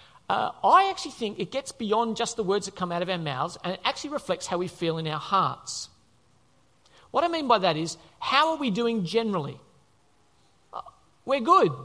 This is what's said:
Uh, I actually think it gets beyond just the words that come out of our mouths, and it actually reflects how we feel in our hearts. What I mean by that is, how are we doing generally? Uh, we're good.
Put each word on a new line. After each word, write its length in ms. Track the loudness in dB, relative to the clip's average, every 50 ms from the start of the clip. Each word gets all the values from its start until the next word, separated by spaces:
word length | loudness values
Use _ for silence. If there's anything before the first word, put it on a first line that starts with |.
| -20 -20 -20 -12 _ -4
Uh, 220 | -2 -2 -2 -2 -4 0 4
I 260 | 6 6 6 6 4
actually 220 | 0 -4 -8 -10
think 260 | -8 -6 -6 -6 -4 -6
it 140 | -6 -6
gets 220 | -4 -6 -6 -8 -8
beyond 420 | -6 -2 0 2 2 2 0 -2
just 220 | -2 -4 -4 -4 -2
the 60 | -2
words 240 | 0 0 0 -2 -6
that 100 | -8 -6
come 160 | -6 -4 -2
out 80 | -2
of 80 | -2 -2
our 80 | -4 -4
mouths, 400 | -4 -4 -4 -4 -4 -6 -6 -8 -8
and 80 | -6 -6
it 80 | -2 -2
actually 280 | -2 -2 -2 -6 -8
reflects 360 | -8 -6 -4 -4 -4 -4 -4 -4
how 100 | -4 -2
we 120 | -2 -4
feel 280 | -6 -4 -4 -4 -2 -2
in 60 | -4
our 140 | -6 -6 -6
hearts. 680 | -4 0 2 2 2 2 0 -4 -10 -12 -10 -10 -12 -14 _ _ _ _ _ _ _ _ _ _ _ _ _ _ _ _ _ _ _ _ _ -20 -12 _
What 140 | -2 0 0
I 20 | 0
mean 220 | 0 0 2 2
by 80 | 4 4
that 160 | 4 2 0
is, 220 | 0 -2 -6 -6 -10 -16 -20 _ -10
how 320 | -4 2 4 4 4 4
are 60 | 2 0
we 140 | 0 0
doing 320 | 0 0 0 0 0 0 -2
generally? 560 | 0 0 0 0 0 -2 -2 -4 -6 -8 -12 -16 _ _ _ _ _ _ _ _ _ _ _ _ _ _ _ _ _ _ _ _ _
Uh, 80 | -14 -14 -14 -14 -18 _ _ _ _ _ -4
we're 160 | -2 0 2
good. 320 | 4 6 6 8 6 6 2 -2 -10